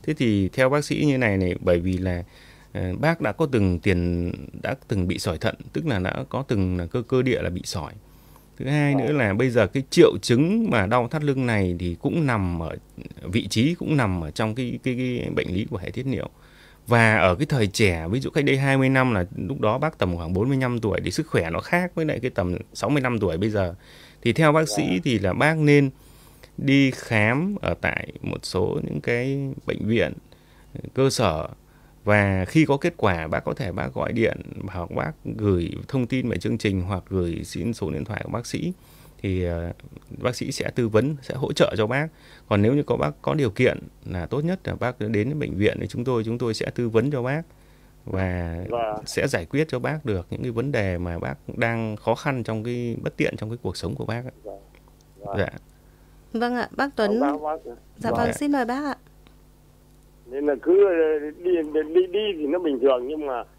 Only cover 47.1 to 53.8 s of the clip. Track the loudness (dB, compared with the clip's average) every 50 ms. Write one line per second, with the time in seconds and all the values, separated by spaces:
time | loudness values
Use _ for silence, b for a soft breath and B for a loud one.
47.1 | -2 -2 -2 -2 -2 -4 -6 -8 b b b b b b b b b b -12 -6
48.1 | -4 -2 -2 -2 -2 -2 -4 -4 -6 -8 -8 -6 -4 -4 -2 -4 -4 -6 -8 -6
49.1 | -4 -2 -2 0 -2 -4 -6 -4 -2 -2 -2 -2 -4 -4 -4 -4 -4 -4 -4 -4
50.1 | -4 -4 -4 -6 -8 -6 -6 -4 -4 -4 -4 -2 -2 0 0 0 -2 -2 -4 -4
51.1 | -4 -6 -6 -8 -8 -10 -10 -12 -4 -2 -2 -2 0 -2 -4 -4 -6 -4 0 -2
52.1 | -2 0 0 -4 -4 -2 -4 -4 -6 -4 -4 -6 -6 -6 -4 -6 -6 -4 -6 -8
53.1 | -4 -2 -2 -2 -2 -4 -8 -8 -8 -6 -6 -6 -6 -4